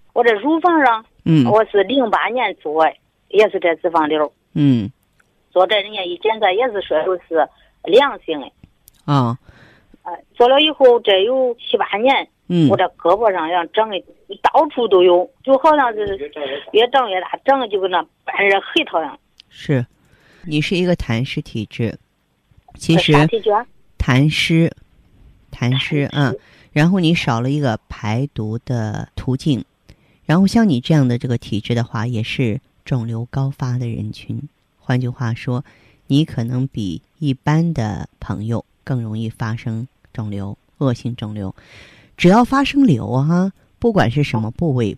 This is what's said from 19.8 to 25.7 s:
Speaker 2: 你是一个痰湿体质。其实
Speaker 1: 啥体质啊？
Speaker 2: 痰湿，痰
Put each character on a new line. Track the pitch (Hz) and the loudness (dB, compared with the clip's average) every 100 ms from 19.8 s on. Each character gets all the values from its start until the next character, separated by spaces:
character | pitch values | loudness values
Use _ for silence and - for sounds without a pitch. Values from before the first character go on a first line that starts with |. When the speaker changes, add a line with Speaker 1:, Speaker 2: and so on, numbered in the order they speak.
| 120 _ _ _ _ _ | -2 _ _ _ _ _
Speaker 2:
你 | 165 151 | -6 -4
是 | 147 180 | -2 0
一 | |
个 | 180 | 0
痰 | 175 - 113 | 0 -2 -4
湿 | 131 - | -4 -8
体 | - 113 | -10 -10
质。 | 104 - 113 - _ _ _ _ _ _ _ - | -10 -6 -6 -6 _ _ _ _ _ _ _ -6
其 | - 170 | 0 2
实 | 170 | 4
Speaker 1:
啥 | 147 156 | 4 4
体 | 226 | 0
质 | 214 | 0
啊？ | 208 247 _ _ - | 0 -2 _ _ -6
Speaker 2:
痰 | - 127 151 | 0 2 2
湿， | - - 165 165 - - _ _ _ - _ _ | 0 0 2 2 -2 -18 _ _ _ -20 _ _
痰 | - 120 | -6 -2